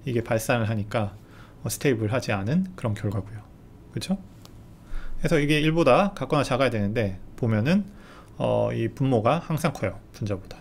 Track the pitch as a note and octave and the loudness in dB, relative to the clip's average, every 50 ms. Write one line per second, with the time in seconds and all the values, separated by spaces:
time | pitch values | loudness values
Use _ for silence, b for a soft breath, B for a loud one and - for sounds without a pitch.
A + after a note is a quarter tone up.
0 | - C#3+ A#2+ A#2 A2 - A#2+ A2+ - - C3 A#2 A2+ G#2 A#2 G#2+ G2+ G#2+ - A#2 | -4 -2 -2 -2 0 0 -2 0 2 2 2 2 2 0 0 -2 -4 -2 -2 -2
1 | G#2 G2 - - B B B B B B B B - A2+ - - - D3 B2+ A2 | -2 -2 -6 -12 B B B B B B B B -6 -6 -6 0 2 2 2 2
2 | A2 G#2 B2 C3 - - A2 G2 G2 G#2+ D3 F3+ F#3 F#3 - - - A#2 G#2 - | 0 0 0 -2 0 0 -2 -2 0 0 0 0 0 -2 -6 -4 -4 -4 -2 -2
3 | - G#2+ G2 A2 - - - G#2+ - - - - - - - - - - - - | -2 -2 -2 -4 -6 -8 -12 -16 -16 -18 -20 -20 -20 -20 -20 -20 -20 -10 -10 -8
4 | - - F#3+ G3+ - - - - - - - - - - - B B B B B | -4 -4 -4 -4 -6 -16 -20 -20 -20 -20 -20 -20 -20 -20 -20 B B B B B
5 | B B B - - D#3 E3+ D3 D3 C#3+ D3+ D3+ D3 D#3+ D#3+ E3+ E3 C3+ B2 D#3 | B B B -2 0 2 2 2 4 4 2 4 4 2 4 4 6 6 6 6
6 | G3+ G3 - - C3+ B2+ D#3+ D3 C3 - C3+ - C3+ B2 A#2 G#2+ G2+ G2+ G#2+ A#2+ | 6 2 0 -4 -4 0 0 0 2 2 2 2 2 2 2 0 0 0 0 0
7 | A2 G2 F#2 - - - - - - A#2 A2 G#2+ G#2+ C#3+ F3+ G#3 G3 B B B | -2 -2 -2 -6 -12 -16 -6 -2 0 2 2 2 4 4 2 2 2 B B B
8 | B B B B B B B - B2 A#2 A2+ A2 A2 A2 A#2+ A#2 A2+ A2 A2 - | B B B B B B B -4 0 0 2 2 2 0 0 -2 -2 -4 -2 0
9 | C3+ C3 C3 A2+ G#2 A#2 C#3+ E3+ - - E3 C#3+ - D#3+ C#3 - - G2 F2+ - | 0 2 4 4 4 4 2 2 0 -2 -2 0 0 0 0 0 -4 -4 -4 -6
10 | - - - - A2+ G#2 G2+ F2+ - - - - | -16 -18 -10 -6 -4 -4 -4 -4 -6 -14 -16 -16